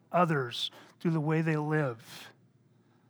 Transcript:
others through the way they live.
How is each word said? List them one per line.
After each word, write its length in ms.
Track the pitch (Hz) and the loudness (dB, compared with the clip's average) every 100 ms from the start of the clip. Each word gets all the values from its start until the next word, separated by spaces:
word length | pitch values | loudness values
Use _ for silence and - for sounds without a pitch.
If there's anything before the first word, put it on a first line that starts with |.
| - | -2
others 600 | 170 170 147 123 - - - - - | 2 4 2 -2 -6 -8 -10 -20 -6
through 120 | 175 | -2
the 100 | 160 | 0
way 220 | 151 160 | 0 0
they 140 | 160 151 | 0 0
live. 720 | 151 156 139 113 - - - - _ _ _ _ _ _ | 0 0 0 -4 -12 -20 -20 -20 _ _ _ _ _ _